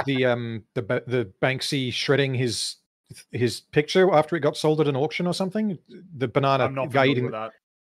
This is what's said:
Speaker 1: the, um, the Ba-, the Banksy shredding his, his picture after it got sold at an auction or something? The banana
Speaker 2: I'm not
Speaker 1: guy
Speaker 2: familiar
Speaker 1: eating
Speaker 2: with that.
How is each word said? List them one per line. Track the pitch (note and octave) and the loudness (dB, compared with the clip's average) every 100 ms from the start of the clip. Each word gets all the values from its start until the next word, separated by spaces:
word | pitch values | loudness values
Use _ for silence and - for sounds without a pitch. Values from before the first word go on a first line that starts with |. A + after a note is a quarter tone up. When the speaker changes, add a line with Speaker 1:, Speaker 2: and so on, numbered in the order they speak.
| C#3 | 0
Speaker 1:
the, | C3 B2+ | 2 2
um, | A#2+ A#2 A2+ - | 0 -2 -8 -8
the | - | -6
Ba-, | G#2 B2 - | -4 -4 -2
the | B2 G2+ - | -2 -2 -2
Banksy | C3+ C3 - C#3+ B2+ | -2 0 -4 -4 -4
shredding | G#2+ - C3+ C3+ | -4 0 2 2
his, | B2+ B2+ G2+ - - _ _ - - - | 0 -2 -2 -6 -10 _ _ -20 -20 -10
his | - A#2+ - | -2 -2 -2
picture | - D#3 D3 F#3 F#3 | -4 -2 2 4 6
after | E3 D3+ D#3+ | 6 2 0
it | |
got | C#3+ - | -2 0
sold | D#3 D#3 | 0 2
at | D3 | 2
an | C3 | 0
auction | D3+ - F3 | -2 -2 -4
or | |
something? | E3+ F#3+ G#3+ G#3+ F3 _ - - D3+ | -2 -4 -2 -4 -4 _ -20 -16 -6
The | C3 | -2
banana | C#3+ C#3 C3+ C3 | 0 2 2 0
Speaker 2:
I'm | |
not | C3+ C3 | -2 0
Speaker 1:
guy | C3 | 4
Speaker 2:
familiar | C3+ | 4
Speaker 1:
eating | B2+ B2 | 2 -2
Speaker 2:
with | |
that. | A2 A2 - _ _ | -4 -10 -12 _ _